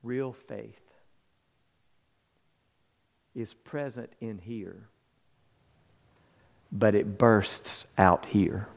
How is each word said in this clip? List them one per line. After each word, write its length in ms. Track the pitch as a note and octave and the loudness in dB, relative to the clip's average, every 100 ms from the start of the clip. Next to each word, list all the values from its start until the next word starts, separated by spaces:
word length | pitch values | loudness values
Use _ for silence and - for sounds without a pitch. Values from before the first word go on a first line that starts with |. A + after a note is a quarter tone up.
Real 300 | A#2 B2+ C3+ | -6 -6 -6
faith 480 | A#2+ - G#2 A2+ A2 _ _ _ _ _ _ _ _ _ _ _ _ _ _ _ _ _ _ _ _ _ _ _ _ _ B2+ | -10 -14 -14 -14 -20 _ _ _ _ _ _ _ _ _ _ _ _ _ _ _ _ _ _ _ _ _ _ _ _ _ -12
is 180 | A2 | -12
present 600 | - - D3+ C#3+ A#2+ - _ | -14 -14 -10 -8 -10 -16 _
in 160 | A#2 G#2 | -12 -12
here, 500 | F2+ A#2 F#2 F2+ G#2+ _ _ _ _ _ _ _ _ _ _ _ _ _ _ _ _ _ _ | -12 -12 -12 -16 -20 _ _ _ _ _ _ _ _ _ _ _ _ _ _ _ _ _ _
but 240 | G2+ A2 G#2 | 0 2 4
it 220 | G#2 G2+ | 0 2
bursts 680 | A#2+ A2 F#2+ - - - - - | 6 6 2 -6 -6 -8 -8 4
out 300 | F#2+ F2 - | 6 6 2
here. 420 | G#2 F#2 G2 G#2+ | 0 2 -2 -10